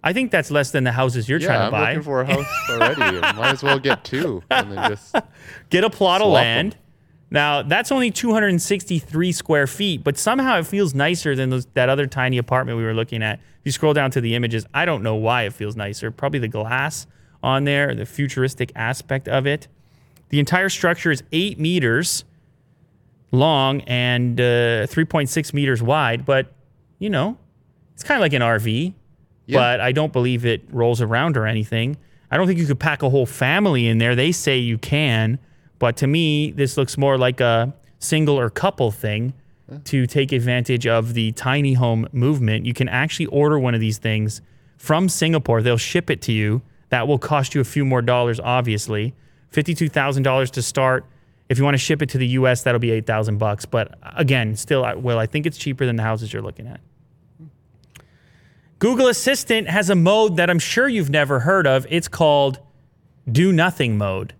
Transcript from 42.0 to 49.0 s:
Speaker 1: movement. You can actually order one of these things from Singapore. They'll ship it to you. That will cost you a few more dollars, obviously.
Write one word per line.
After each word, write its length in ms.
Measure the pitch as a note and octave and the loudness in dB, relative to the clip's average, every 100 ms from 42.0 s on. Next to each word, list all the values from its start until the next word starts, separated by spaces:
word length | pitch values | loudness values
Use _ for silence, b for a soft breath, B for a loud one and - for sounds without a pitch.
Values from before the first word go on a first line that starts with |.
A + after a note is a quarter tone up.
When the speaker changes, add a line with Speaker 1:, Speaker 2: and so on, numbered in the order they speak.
| A2+ | -2
Speaker 1:
movement. 520 | C3+ B2 D3+ A2+ A2 A#2 | 0 0 2 0 0 -2
You 80 | |
can 140 | A#2+ B2+ | -2 -2
actually 380 | A#2+ D3+ - E3 | 0 -2 -4 -2
order 320 | C#3+ D3 D3+ | 2 2 2
one 160 | B2+ | 2
of 60 | A#2 | 0
these 180 | A2 G#2+ | 0 -2
things 420 | A2+ G#2+ G#2+ - b b b b | -2 0 -2 -4 b b b b
from 320 | - D#3 F#3 | 0 2 2
Singapore. 540 | - D#3+ D#3+ - A#2 | 0 2 2 2 2
They'll 140 | A#2 A#2 | 2 0
ship 340 | - F3 F3 | 0 -2 -2
it 120 | C3+ | -4
to 100 | - | 0
you. 300 | A2 G#2 A2+ - b b | 0 2 0 -4 b b
That 180 | B2 A#2+ | -2 2
will 100 | C#3 | 0
cost 360 | - D3+ C3 | 0 0 0
you 60 | D3 | -2
a 40 | |
few 200 | B2+ - | -2 0
more 180 | C#3 B2+ | 2 2
dollars, 360 | A#2 B2 A#2+ A2+ | 2 2 2 -2
obviously. 760 | A#2+ B2 B2 G#2 - G#2+ | 0 0 0 -2 -2 -4